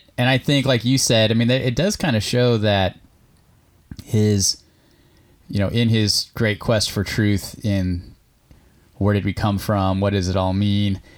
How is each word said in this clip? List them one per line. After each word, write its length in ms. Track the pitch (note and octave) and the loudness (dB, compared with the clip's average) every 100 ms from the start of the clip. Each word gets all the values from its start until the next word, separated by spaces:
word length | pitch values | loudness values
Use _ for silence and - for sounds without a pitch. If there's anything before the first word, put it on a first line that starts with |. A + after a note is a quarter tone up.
| _ - | _ -2
and 100 | B2+ | 0
I 120 | C3 | 0
think, 260 | - C#3+ C3+ | 0 0 2
like 180 | B2 | 0
you 140 | A#2+ C3 | 2 0
said, 320 | - A#2 A2 | 2 2 4
I 40 | A2+ | 2
mean, 140 | A#2+ | 2
it 240 | C3 B2+ A#2 | 0 0 0
does 200 | F#3 G#3+ | -2 -2
kinda 240 | E3+ A2+ | -2 -2
show 380 | - B2 B2 A#2 | 0 0 2 2
that 400 | G#2+ G2+ F#2 - _ _ _ _ _ _ _ _ - - | 2 2 0 -4 _ _ _ _ _ _ _ _ -20 -20
his, 540 | - A2 G#2+ G#2 G2 - _ _ _ _ _ _ _ _ - | -4 0 2 2 0 -4 _ _ _ _ _ _ _ _ -6
you 100 | G2+ | -2
know, 100 | G2 | 0
in 200 | A#2 A#2 | 0 2
his 400 | A2+ G#2 - - | 2 0 -2 -4
great 260 | - A#2 G#2 | -2 -2 -2
quest 320 | - A2 - | 0 0 0
for 120 | - | -4
truth 600 | F#2+ - G#2 G2+ - - A2 | -4 0 0 0 -4 -8 -4
in 500 | G2 F#2 F2 - - _ _ _ - _ _ _ - | -2 -2 -4 -8 -20 _ _ _ -20 _ _ _ -4
where 160 | G2 | 0
did 120 | G2+ G2+ | 0 -2
we 80 | |
come 240 | F#2 A2 G2 | -2 -2 -2
from, 420 | - G#2 F#2+ F#2+ | -2 0 0 0
what 100 | G2+ | 0
does 160 | G2 F#2 | 0 0
it 80 | F#2+ | 0
all 180 | F#2 | 0
mean, 480 | F#2+ G#2 G2+ G2+ F#2+ - | 0 2 2 0 -2 -8